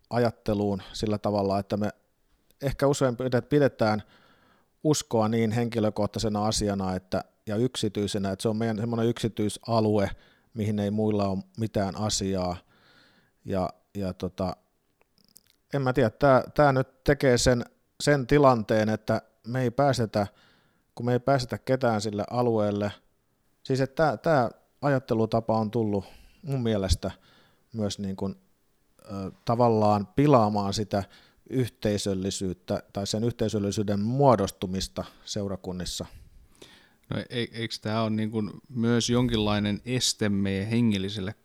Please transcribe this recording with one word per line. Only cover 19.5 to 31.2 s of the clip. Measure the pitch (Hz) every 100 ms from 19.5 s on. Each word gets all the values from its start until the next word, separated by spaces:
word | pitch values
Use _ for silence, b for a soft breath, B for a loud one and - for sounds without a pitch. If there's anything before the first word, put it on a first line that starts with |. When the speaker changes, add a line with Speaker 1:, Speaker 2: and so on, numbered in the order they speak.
| 127
Speaker 1:
ei | 127
pääsetä, | 113 143 127 110 104 104 _ b b b b b -
kun | 120
me |
ei | 123
pääsetä | 131 135 123 107
ketään | - 131 127 107
sille | 107 101 -
alueelle. | 120 123 113 104 101 101 - _ _ _ _ _ _
Siis | - 131
että | 131 -
tää, | 156 107
tää | 170 151 117 - _ _
ajattelutapa | 143 135 - 113 110 113 110 110
on | 107
tullut | 117 110 101 - B B B
mun | 160 135
mielestä | 117 107 95 - 95 - b b b b _
myös | 113 104 98
niin | 98 95
kuin, | 98 95 _ _ _ _ _ _
ö, | - 98 95 - -
tavallaan | 117 120 110 104 104 101 -
pilaamaan | 147 131 107 104 98
sitä | 101 104 101 95 b